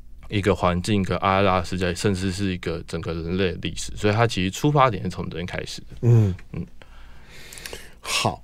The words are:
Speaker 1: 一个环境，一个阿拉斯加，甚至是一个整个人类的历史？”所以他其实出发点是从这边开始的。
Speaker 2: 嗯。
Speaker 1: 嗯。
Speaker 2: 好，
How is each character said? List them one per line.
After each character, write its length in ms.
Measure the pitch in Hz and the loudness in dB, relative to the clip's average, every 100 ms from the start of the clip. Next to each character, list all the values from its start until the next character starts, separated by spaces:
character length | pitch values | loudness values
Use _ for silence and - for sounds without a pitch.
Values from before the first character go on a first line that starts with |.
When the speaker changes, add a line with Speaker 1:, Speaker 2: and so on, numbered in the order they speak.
| - - - | -18 -16 -6
Speaker 1:
一 100 | 107 | 0
个 160 | 98 92 | 2 4
环 260 | 90 87 | 4 2
境， 200 | 87 101 | 2 2
一 20 | |
个 140 | 92 87 | 2 0
阿 240 | 95 95 | 4 4
拉 200 | 98 92 | 4 4
斯 160 | 90 92 | 0 -2
加， 160 | 90 | -2
甚 200 | 87 107 | 0 0
至 180 | 92 95 | 0 -2
是 220 | 92 101 | -2 -2
一 40 | 90 | -2
个 220 | - 82 - | -4 -6 -6
整 120 | 82 | -6
个 120 | 78 | -4
人 220 | 82 82 90 | -4 -2 0
类 160 | 95 | 0
的 60 | 82 | 0
历 100 | - - | -6 -6
史？” 160 | - - | -8 0
所 120 | 104 | 2
以 40 | |
他 120 | 104 117 | 4 2
其 180 | - | 2
实 60 | 92 | -2
出 200 | - 151 | 0 2
发 180 | 147 131 | 4 4
点 140 | 101 | 2
是 60 | 185 | -4
从 180 | - - | -6 -6
这 80 | - | -6
边 100 | 180 | -6
开 160 | - - | -6 -8
始 160 | - | -10
的。 60 | - - | -12 0
Speaker 2:
嗯。 320 | 120 117 101 90 - | 6 8 6 2 -8
Speaker 1:
嗯。 120 | 95 - - - - - - - - - - - - - - | -10 -10 -12 -18 -18 -18 -18 -18 -18 -16 -14 -14 -14 -16 -14
Speaker 2:
好， 420 | - - 113 - | -4 0 0 -2